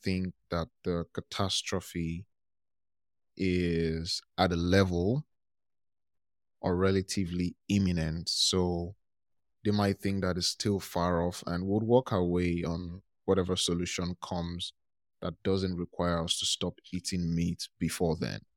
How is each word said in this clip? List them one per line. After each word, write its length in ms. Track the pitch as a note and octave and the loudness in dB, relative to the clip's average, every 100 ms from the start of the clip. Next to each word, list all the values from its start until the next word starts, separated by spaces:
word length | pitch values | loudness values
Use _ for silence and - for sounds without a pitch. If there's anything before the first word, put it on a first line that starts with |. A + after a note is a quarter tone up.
think 300 | - F#2 F#2 - - | -4 -2 -4 -8 -6
that 180 | E2+ E2 _ | -4 -4 _
the 200 | - F2 E2+ | -4 -4 -4
catastrophe 1120 | - - - G2 - - F#2+ - F2 E2 E2 G#2+ _ _ _ _ _ _ _ _ _ _ - | -8 -8 -4 -2 -2 -4 -6 -4 -6 -4 -6 -10 _ _ _ _ _ _ _ _ _ _ -2
is 840 | F#2 F2+ F2 E2 E2 D#2+ E2 - - - | 0 2 2 2 0 -2 -4 -8 -6 2
at 160 | F#2 | 2
a 40 | F2 | 2
level 680 | F2 F#2+ F#2+ F2 F#2 C3+ - _ _ _ _ _ _ _ _ _ _ _ _ _ | 4 6 6 4 2 0 -4 _ _ _ _ _ _ _ _ _ _ _ _ _
or 160 | D#2+ F2 | -2 2
relatively 800 | F#2+ G2 F#2+ - F2+ F2+ F2 - - | 4 2 0 -2 -2 -2 -2 -4 0
imminent. 600 | G2+ F#2+ F2 D#2+ E2 - | 2 4 2 0 -2 -4
So 640 | - - F#2 F2+ F2 F2 - _ _ _ _ _ _ | -2 2 2 2 0 -4 -10 _ _ _ _ _ _
they 60 | G#2 | 0
might 300 | G#2 G2+ G2 | 2 2 2
think 220 | G2 G2 | -2 0
that 140 | F#2 F2 | 0 0
it's 120 | E2+ | -2
still 320 | - A2 G2 | -2 0 0
far 460 | - F2 F2 F2 F2 | -2 0 2 2 0
off 160 | - - | -4 -4
and 200 | F2 F#2+ | -4 0
would 160 | G#2 | 0
walk 300 | A2 A#2+ C3 | 4 4 4
away 520 | G2+ F2+ F2 F2+ E2+ | 2 2 2 2 0
on 380 | E2 E2+ F2 F2+ - _ | -2 -4 -8 -12 -18 _
whatever 320 | - F#2+ F2+ F#2 | 0 2 2 0
solution 600 | - F2 F2 - F2+ F2 | 0 0 -2 -4 -4 -6
comes 500 | - F2+ E2+ F2 - - _ _ _ - | -6 -4 -4 -6 -10 -12 _ _ _ -10
that 120 | F2 D#2+ | -8 -4
doesn't 340 | - F#2+ F#2+ F2 | 0 0 0 -2
require 460 | E2+ - F2 E2+ | -6 -2 0 0
us 160 | E2+ - | 0 -2
to 80 | - | -2
stop 280 | - F2+ - - | -2 -4 -8 -8
eating 420 | F#2 - F#2 F2 | -8 -4 -2 0
meat 340 | E2+ E2+ F2 - - | 0 0 -4 -10 -4
before 380 | E2 - F2 D#2+ | -4 0 0 0
then. 200 | A1+ - - | -4 -6 -12